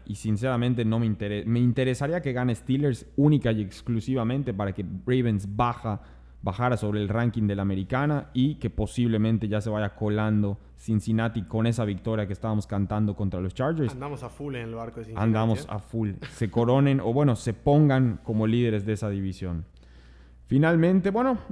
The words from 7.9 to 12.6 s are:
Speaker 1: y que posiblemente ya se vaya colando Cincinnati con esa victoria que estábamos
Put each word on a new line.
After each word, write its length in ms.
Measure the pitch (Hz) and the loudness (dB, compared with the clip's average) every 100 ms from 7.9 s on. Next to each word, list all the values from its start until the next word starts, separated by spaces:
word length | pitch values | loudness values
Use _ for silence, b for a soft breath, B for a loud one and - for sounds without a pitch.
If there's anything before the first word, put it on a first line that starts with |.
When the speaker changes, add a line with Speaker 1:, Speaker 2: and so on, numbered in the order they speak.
| 127 147 143 - | -2 0 -2 -2
Speaker 1:
y 220 | 123 135 151 | 0 0 0
que 140 | 104 | -6
posiblemente 800 | - 104 - 120 110 110 110 107 | -4 -4 0 0 2 2 2 0
ya 120 | 107 | -2
se 100 | 107 | -2
vaya 260 | 107 101 - | -2 -4 -2
colando 640 | 107 104 107 107 101 98 b - | -2 0 0 0 0 -4 b -16
Cincinnati 640 | - 110 117 113 113 117 | -2 -2 0 0 0 -4
con 220 | 90 113 113 | -4 0 2
esa 160 | 117 | 2
victoria 440 | 107 95 117 110 98 | -2 -2 -4 -4 -4
que 60 | |
estábamos 340 | 98 110 104 | -4 -2 -2